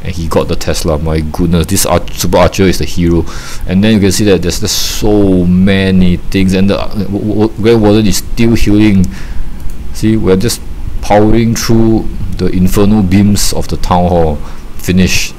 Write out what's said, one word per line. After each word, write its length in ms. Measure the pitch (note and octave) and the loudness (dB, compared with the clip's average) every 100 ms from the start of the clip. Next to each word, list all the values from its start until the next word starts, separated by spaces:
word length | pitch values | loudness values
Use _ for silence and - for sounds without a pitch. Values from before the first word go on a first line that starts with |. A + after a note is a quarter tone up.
And 100 | F2 | -8
he 140 | E2+ E2 | -6 -2
got 200 | F#2 D2+ | -2 -2
the 80 | E2+ | -4
Tesla. 420 | - D#2+ F2 D2+ | -2 -4 -2 -2
My 240 | D#2+ D#2+ | -2 -4
goodness, 460 | D#2 - F2 F2 D#2 | -4 -4 0 0 0
this 180 | G2 - | -2 0
arch-, 340 | F2 - - | -2 -2 -4
super 180 | - F#2 | 0 2
archer 260 | F2 - | 2 2
is 160 | F#2+ F2 | 0 0
the 60 | - | -2
hero. 400 | - F2 E2+ D#2+ - - - - | 0 0 0 -2 -8 -8 -6 -2
And 160 | F#2 | 0
then 100 | G#2+ | 2
you 60 | A2 | 2
can 120 | G2 | 0
see 140 | - G#2 | 0 0
that 160 | F2+ | 0
there's, 180 | F2 - | 0 -4
there's 120 | G#2+ | -4
so 720 | - - - A2 G#2 G2+ F#2 F2 | -2 -4 -2 0 2 2 2 2
many 720 | F2+ F#2+ G2 F#2+ F#2+ F2+ F2 | 2 2 2 2 2 2 2
things. 360 | - G2 F#2+ | -2 0 0
And 160 | F#2 G2 | 2 0
the, 100 | F2+ | 0
uh, 140 | - G#2+ F#2+ | -2 -4 -4
w-, 420 | G#2 A2 G#2 A2 | -4 -4 0 -2
w-, 140 | - | 0
Grand 200 | G#2+ A#2 | 2 2
Warden 240 | G#2 G#2+ A2 | 4 2 2
is 120 | - | 0
still 380 | - - A#2 A2 | -2 0 2 4
healing. 500 | - G#2 G#2+ G2 F2+ - - - - - - - - | 4 4 4 2 0 -4 -4 -2 -2 -2 -4 -4 -6
See, 240 | - G#2+ A2 | -4 -2 0
we're 200 | G2 F#2+ | 2 0
just 240 | A#2 - - - - - | 0 -4 -8 -8 -6 -4
powering 540 | - G#2 G2+ A2+ A2+ A2 | 0 2 4 4 2 -2
through 540 | - A2+ A2+ A2 - - - - | 0 2 4 2 -2 -4 -4 -2
the 100 | F2+ | -2
infernal 560 | F#2 F2+ G#2+ G2+ G#2+ | 2 2 2 2 2
beams 500 | F#2 F#2+ G2+ G2+ - | 2 2 2 2 0
of 140 | E2 D#2+ | 0 -4
the 100 | E2+ | -2
Town 320 | - F2+ F2 | 0 0 0
Hall. 260 | F2+ D#2+ C#2+ - - - - | 2 0 -2 -6 -10 -10 -8
Finish. 560 | - F#2 F2+ - - | -2 2 2 2 -2